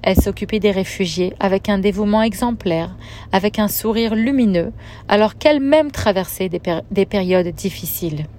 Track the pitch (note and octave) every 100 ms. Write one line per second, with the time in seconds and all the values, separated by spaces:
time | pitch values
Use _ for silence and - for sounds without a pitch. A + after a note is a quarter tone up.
0 | - F#3+ - F#3+ G3+ G#3+ G3+ F#3+ F#3 -
1 | F#3 D#3+ F#3 - G3 F#3+ G3+ G3+ G3 G3
2 | G#3 G#3+ A3+ - A#3+ A#3 F#3+ E3 E3+ F#3
3 | - - - F#3+ G3 G#3 G#3 - G#3+ A3
4 | A#3 A3 A3+ C#4 A3+ F3+ E3+ - - -
5 | - G3+ G#3+ - D4+ D4+ C4+ D4+ D4+ -
6 | A3 F#3+ F3+ - F#3+ F3 - E3 - G3
7 | F#3+ G#3 F3+ F#3 F3 E3 G3 - - -
8 | E3+ D3+ D3+